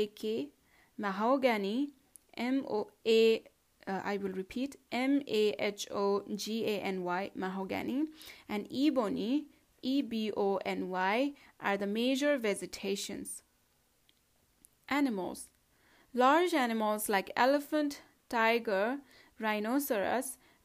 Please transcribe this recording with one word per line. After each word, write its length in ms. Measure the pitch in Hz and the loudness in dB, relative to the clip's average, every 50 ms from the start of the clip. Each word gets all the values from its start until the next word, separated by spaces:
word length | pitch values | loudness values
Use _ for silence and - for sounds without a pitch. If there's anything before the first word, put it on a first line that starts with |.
| 214 | 0
A 40 | 208 | 0
K, 400 | - - - 214 220 233 285 294 - _ _ _ _ _ _ _ _ - | -2 -6 -4 -4 -2 -2 -4 -6 -10 _ _ _ _ _ _ _ _ -6
mahogany, 920 | 214 202 190 190 214 233 269 277 254 254 233 208 196 196 214 254 294 285 - _ _ _ _ - - _ - | -6 -4 -2 0 2 2 2 4 4 2 2 2 0 0 0 -2 -2 -4 -6 _ _ _ _ -20 -20 _ -10
M 300 | - 226 254 262 269 - - | -6 -2 0 0 0 0 -2
O 220 | - 208 208 - - _ _ | -2 -2 -2 -4 -8 _ _
A, 360 | 226 233 226 226 226 226 220 - - _ _ _ _ _ _ - | 4 6 8 8 6 6 4 0 -8 _ _ _ _ _ _ -8
uh, 140 | - 196 185 - | -6 -6 -4 -4
I 140 | 196 208 196 | -4 -4 -4
will 140 | 196 190 185 | -4 -4 -4
repeat, 440 | 190 190 - - 240 262 285 269 - _ _ - | -6 -8 -6 -6 -6 -6 -6 -6 -12 _ _ -4
M 300 | 240 262 269 285 277 - | -2 0 2 2 2 2
A 280 | - - 214 214 208 - - | 0 2 2 2 2 2 0
H 280 | - 208 202 - - - | -2 -4 -4 -4 -8 -6
O 340 | - 208 202 202 202 202 - - 208 | -4 0 2 2 2 0 0 -4 -6
G 320 | 196 - 208 220 226 214 | -6 -6 -4 -4 -2 -2
A 140 | - 214 196 | 0 -2 -2
N 240 | - 196 190 185 180 | -2 -4 -4 -4 -2
Y, 260 | 180 175 180 202 - - | -2 -2 -4 -4 -6 -6
mahogany, 720 | - 185 190 185 196 190 190 196 190 - 202 233 269 311 311 - - - - - - - - | -6 -6 -4 -4 -6 -6 -4 -4 -4 -4 -4 -2 -2 -2 -4 -4 -12 -18 -20 -20 -20 -12 -8
and 180 | 208 208 - - | -6 -6 -6 -6
ebony, 760 | - 254 277 311 254 262 226 196 - 165 190 220 262 302 302 - - _ _ _ _ _ | -2 0 2 2 2 2 0 0 -2 -2 0 0 0 0 -2 -4 -12 _ _ _ _ _
E 220 | - 254 269 285 - | -4 -2 -2 -2 -2
B 300 | 220 233 220 220 214 - | -2 -4 -4 -4 -2 -2
O 200 | - 202 196 196 185 - | 0 0 0 0 0 -2
N 240 | 196 190 185 190 180 | -4 -4 -4 -4 -4
Y, 420 | 185 185 185 190 208 240 277 285 285 - - - _ _ | -2 0 0 2 2 2 0 0 -2 -6 -16 -20 _ _
are 180 | - 196 202 196 | -2 -2 -2 0
the 80 | 202 | -2
major 500 | 202 202 220 240 254 269 262 285 294 294 | -2 -2 0 0 0 0 2 2 0 0
vegetations. 1040 | 262 226 208 196 196 180 180 - - - 196 202 202 - - 202 - 196 - - - - _ _ _ _ _ _ _ _ _ _ _ _ _ _ _ _ _ _ _ _ _ _ _ _ - _ _ _ - | 2 0 0 -2 -2 -4 -8 -10 -8 -4 -4 -4 -4 -4 -8 -8 -10 -10 -12 -12 -14 -16 _ _ _ _ _ _ _ _ _ _ _ _ _ _ _ _ _ _ _ _ _ _ _ _ -20 _ _ _ -2
Animals. 580 | 262 285 285 262 220 190 180 - - - - - _ _ _ _ _ _ _ _ _ _ _ _ - | 0 2 2 2 0 -2 -4 -4 -6 -8 -12 -18 _ _ _ _ _ _ _ _ _ _ _ _ 0
Large 400 | 240 247 262 294 330 359 359 339 | 4 6 6 6 6 4 4 4
animals 560 | 294 254 233 226 226 214 208 214 214 214 - | 2 2 2 2 2 2 2 0 0 0 2
like 220 | 208 190 190 - - | 2 0 0 0 0
elephant, 640 | - 240 262 285 285 285 - 311 302 302 285 285 - - - _ _ _ _ | 2 4 4 4 2 0 0 0 0 0 0 -2 -6 -14 -20 _ _ _ _
tiger, 720 | 254 233 226 226 233 233 226 226 202 190 202 233 269 285 - - - - - - _ _ | -2 2 2 4 4 2 0 0 0 0 2 0 -2 -4 -8 -12 -20 -20 -20 -20 _ _
rhinoceros, 960 | 220 214 214 214 208 220 247 285 285 - 262 202 185 - - 240 262 - - - _ _ _ _ _ | -4 -2 -2 0 0 0 0 0 0 0 0 0 2 2 0 0 -2 -4 -8 -14 _ _ _ _ _